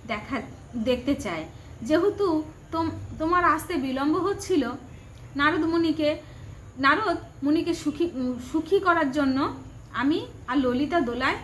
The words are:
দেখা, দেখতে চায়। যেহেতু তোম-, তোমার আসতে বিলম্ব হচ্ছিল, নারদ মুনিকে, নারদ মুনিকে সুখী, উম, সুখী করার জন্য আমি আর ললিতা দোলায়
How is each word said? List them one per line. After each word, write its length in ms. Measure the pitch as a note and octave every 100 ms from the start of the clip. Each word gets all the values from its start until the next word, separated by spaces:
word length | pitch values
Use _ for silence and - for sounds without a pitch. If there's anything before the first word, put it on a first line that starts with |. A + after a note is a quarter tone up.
| -
দেখা, 360 | G#3+ G#3+ B3 - - - A#3+
দেখতে 380 | A3 B3 C4
চায়। 300 | C#4 G3+ E3 D#3 - - -
যেহেতু 640 | A3 D#4 G4+ G4+ G4 D#4 D#4 - -
তোম-, 180 | E4 D#4+ - - -
তোমার 260 | D#4+ F4+
আসতে 300 | E4+ D#4 -
বিলম্ব 420 | E4 C4 C4 C#4+ F4
হচ্ছিল, 540 | F4+ G4 - F4+ - C4 - - - - - C#4
নারদ 280 | D4 E4
মুনিকে, 540 | D#4+ E4+ E4 D#4 D4 D#4+ - - - - - B3+
নারদ 380 | C#4 D#4+ G#4+ - - -
মুনিকে 320 | C#4 D#4+ E4+
সুখী, 340 | D#4+ D4 - E4+
উম, 200 | C4 B3+ B3 -
সুখী 280 | D#4+ D#4+ F#4+
করার 320 | F#4+ E4 C#4+
জন্য 420 | C#4+ C#4 C4 E4+ - - - -
আমি 340 | A3 C4+ F#4 B4 - -
আর 80 | C4
ললিতা 440 | B3+ B3 D4 F4
দোলায় 360 | A#3+ B3 C4+ G4